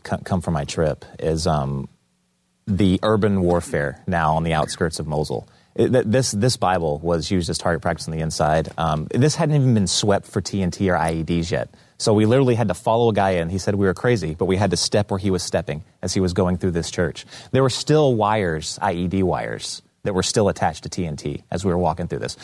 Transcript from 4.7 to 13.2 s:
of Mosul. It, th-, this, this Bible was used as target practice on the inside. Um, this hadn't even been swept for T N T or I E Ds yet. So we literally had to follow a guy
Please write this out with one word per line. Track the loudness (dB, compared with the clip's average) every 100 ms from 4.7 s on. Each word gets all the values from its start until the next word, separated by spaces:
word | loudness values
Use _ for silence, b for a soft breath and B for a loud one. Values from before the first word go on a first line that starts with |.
| -2 -4 -4
of | -4
Mosul. | -4 -2 -6 -10 b b
It, | -2 2
th-, | 2 2
this, | 2 0
this | 0 0 2
Bible | 0 2 0 -2
was | -2 -2 0
used | -2 0
as | -2
target | 0 0
practice | -2 -4 -6
on |
the | -4
inside. | -4 0 2 2 0 -2
Um, | -2 -2 -2
this | 0 0
hadn't | 2 0 2
even | 4
been | 4 2
swept | 0 2 0 0
for | -6
T | -4 -2
N | -2
T | 0 0
or | 2
I | 0
E | -2
Ds | -2 -2 0
yet. | -4 -6 -12 b b
So | 2
we | 4 6
literally | 4 4
had | 2 0
to |
follow | -2 0 2 4
a |
guy | 4